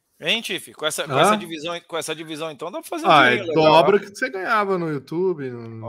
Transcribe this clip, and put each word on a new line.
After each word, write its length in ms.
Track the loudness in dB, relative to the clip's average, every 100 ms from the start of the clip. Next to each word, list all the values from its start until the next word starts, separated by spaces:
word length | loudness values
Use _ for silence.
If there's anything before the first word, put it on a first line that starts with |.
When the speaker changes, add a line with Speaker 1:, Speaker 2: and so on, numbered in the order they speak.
| _ -10
Speaker 1:
Hein, 220 | -4 -4
Tiff? 300 | -4 -10 -10
Com 120 | -8 -6
essa, 180 | -4 -2
com 80 |
Speaker 2:
Hã? 80 | 2
Speaker 1:
essa 140 | 4 2
divisão, 440 | -2 -10 -8 -10
com 160 | -8 -8
essa 180 | -6 -10
divisão, 360 | -10 -10 -10
então 200 | -10 -12
dá 80 | -12
pra 80 | -10
fazer 180 | -4 4
um 40 |
Speaker 2:
Ah, 120 | 6
Speaker 1:
dinheirinho 220 | 6 2 0
Speaker 2:
é, 100 | 4
Speaker 1:
legal 160 | 6
lá. 100 | 8
Speaker 2:
dobra 160 | 6 2
o 20 |
que 80 | 0
você 220 | -8 -6
ganhava 480 | -6 -2 0 0 -2
no 120 | -2
YouTube, 600 | -6 -6 -4 -2 -4 -8
no, 100 | -10
na 60 | -14
outra 200 | -12